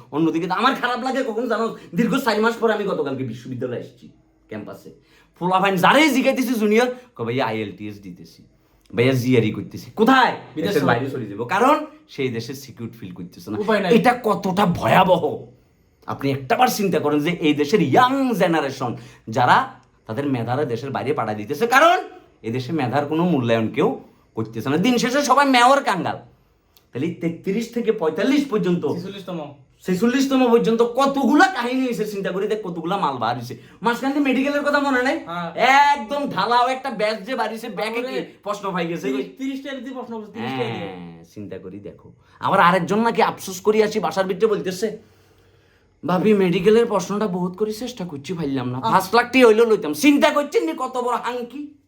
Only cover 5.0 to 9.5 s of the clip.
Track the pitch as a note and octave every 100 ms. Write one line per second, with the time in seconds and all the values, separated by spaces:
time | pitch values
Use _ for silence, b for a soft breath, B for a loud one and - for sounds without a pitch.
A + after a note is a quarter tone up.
5 | b b b - F3 F#3 G3 F#3+ F3 B3+
6 | D#4 C4 B3+ B3+ B3 A#3 G#3 G#3+ B3 B3
7 | B - A#2 B2+ A2+ A2 G#2 F2+ G#2 G2+
8 | F#2+ E2+ E2+ - - _ _ _ _ -
9 | C3 C3 B2 B2 G#2+